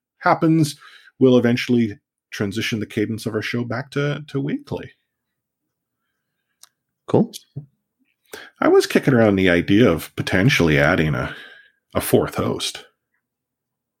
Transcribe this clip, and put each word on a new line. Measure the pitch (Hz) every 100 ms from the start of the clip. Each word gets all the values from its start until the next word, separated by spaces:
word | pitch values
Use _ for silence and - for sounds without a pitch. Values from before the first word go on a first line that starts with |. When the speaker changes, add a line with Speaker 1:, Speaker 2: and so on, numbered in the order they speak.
| _ _
Speaker 1:
happens, | 180 165 165 160 151 - - - _ _
we'll | 131 123
eventually | 117 120 - 120 113 101 _ _ _
transition | - 101 110 - 110
the | 104
cadence | - 104 107 113
of |
our | 107
show | - 120
back | 120 117 -
to, | 147 143 147 147
to | 139
weekly. | 139 269 - 85 - _ _ _ _ _ _ _ _ _ _ _ _ _ _ _ _ _ _ _ _ _ -
Speaker 2:
Cool. | 120 233 - _ 147 - _ _ _ _ _ _ - - _
Speaker 1:
I | -
was | 381 -
kicking | 202 -
around | 120 110 95
the | 92
idea | 87 82 101 120
of | 80 - -
potentially | - 92 95 - 85 71
adding | 73 92 78
a, | 64 64 - - - _ _ _
a | -
fourth | - - 90 -
host. | 107 - - - - _ _ _ _ _ _ _ _ _ _ _